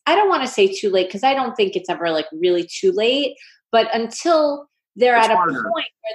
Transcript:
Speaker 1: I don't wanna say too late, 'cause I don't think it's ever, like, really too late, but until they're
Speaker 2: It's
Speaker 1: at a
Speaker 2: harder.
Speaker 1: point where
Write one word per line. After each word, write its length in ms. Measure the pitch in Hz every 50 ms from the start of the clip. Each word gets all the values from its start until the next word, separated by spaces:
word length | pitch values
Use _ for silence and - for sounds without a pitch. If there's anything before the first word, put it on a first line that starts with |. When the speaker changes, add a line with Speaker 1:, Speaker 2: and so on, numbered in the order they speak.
| _
Speaker 1:
I 100 | 285 330
don't 140 | 403 427 392
wanna 180 | 339 302 262
say 200 | - - 220 196
too 220 | 196 190 - - 202
late, 180 | 185 190 180 185
'cause 140 | - 196 254
I 100 | 269 277
don't 220 | 269 262 233 220
think 200 | - 208 190 -
it's 140 | 180 - -
ever, 220 | 170 151 170 165
like, 160 | 160 156 151 - 156
really 340 | 156 175 180 175 175 170 - - -
too 120 | - 190
late, 440 | 180 202 220 240 262 285 285 - - - - - _ _ _ _
but 220 | - 226 220 220 220
until 720 | 226 226 220 - - - 339 330 311 302 294 285 285 294 _ _ _ _ _ _
they're 200 | 202 240 247 240
Speaker 2:
It's 100 | 226 226
Speaker 1:
at 40 | 220
a 40 | 220
Speaker 2:
harder. 280 | 226 - - 262 240 214
Speaker 1:
point 240 | - 679 - - - - _
where 120 | - 220 214